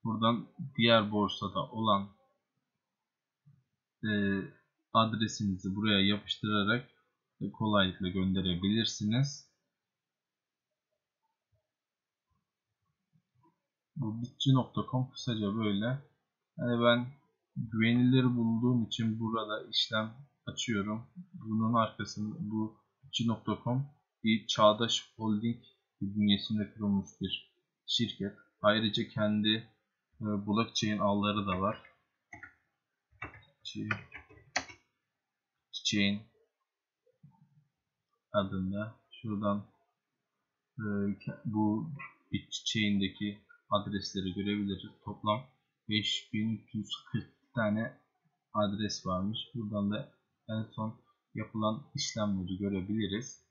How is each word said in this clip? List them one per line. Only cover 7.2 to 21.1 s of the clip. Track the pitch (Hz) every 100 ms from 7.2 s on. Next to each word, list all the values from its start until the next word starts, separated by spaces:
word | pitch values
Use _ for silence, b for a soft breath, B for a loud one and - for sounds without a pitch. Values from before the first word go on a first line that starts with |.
| _ _
e, | 101
kolaylıkla | - 110 104 92 87 92
gönderebilirsiniz. | 98 95 95 92 85 98 110 113 - 104 117 139 - - _ _ _ _ _ _ _ _ _ _ _ _ _ _ 622 _ _ 880 _ _ 640 _ _ _ _ _ _ _ _ _ _ _ _ _ _ _ _ _ 127 156 _ _ _ _ -
Bu | 110 113
bitçi | 123 - 139
nokta | 131 120 - 104
com | 131 127
kısaca | - - 110 101 107
böyle. | 107 101 113 139 - _ _ _ _ -
Yani | 120 120
ben | 117 120 123 - _ _ _ -
güvenilir | 117 110 113 120 123 131
bulduğum | 127 123 113 113 123 123 110
için | - 113 107
burada | 110 113 107 110 -
işlem | - - 110 110 117 - _ -
açıyorum. | - - 104 101 110 123